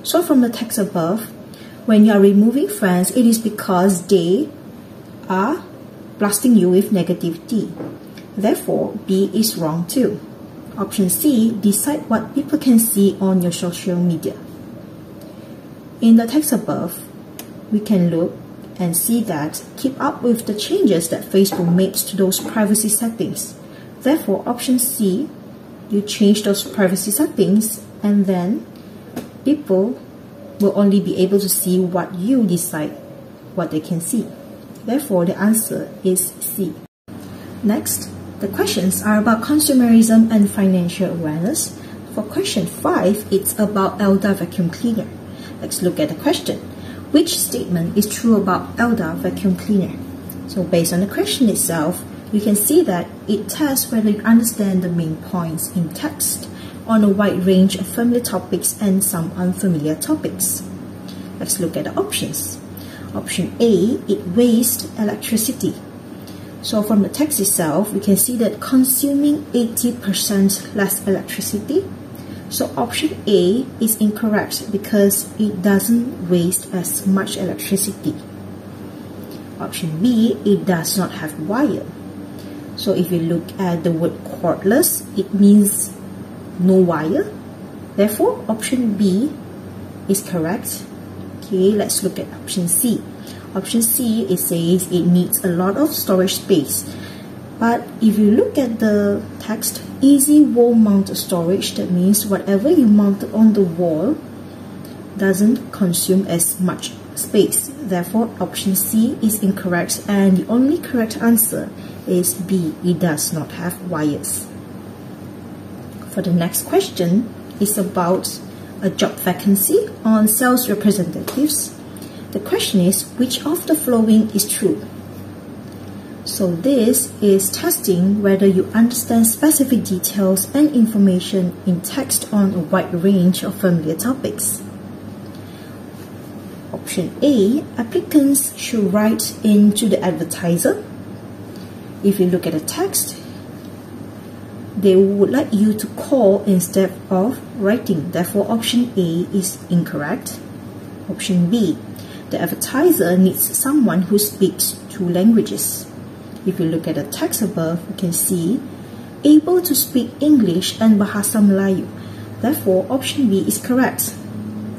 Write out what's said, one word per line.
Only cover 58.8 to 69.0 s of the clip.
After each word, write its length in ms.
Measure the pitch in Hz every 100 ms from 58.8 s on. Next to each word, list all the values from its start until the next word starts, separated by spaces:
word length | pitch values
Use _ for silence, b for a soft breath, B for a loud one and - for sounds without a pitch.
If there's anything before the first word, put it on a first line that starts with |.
| 208 190
some 280 | - 175 165
unfamiliar 640 | - 180 180 196 160 147 156
topics. 640 | - 311 - - - - - - - - - B B -
Let's 200 | 180 -
look 160 | 170 135
at 100 | -
the 100 | -
options. 600 | 392 - - - - - - - B B B -
Option 400 | - - 170 -
A, 380 | 233 190 202 262 -
it 200 | 202 180
wastes 580 | 185 247 226 - - - -
electricity. 720 | 208 208 - 220 - - 180 - - - - - B B B B
So 220 | - 220
from 180 | 208 214
the 80 | 190
text 300 | - 302 -
itself, 540 | 196 - 160 151 208
we 60 | 196
can 180 | 196 185
see 180 | - 247
that 220 | 220 -
consuming 840 | - 262 254 -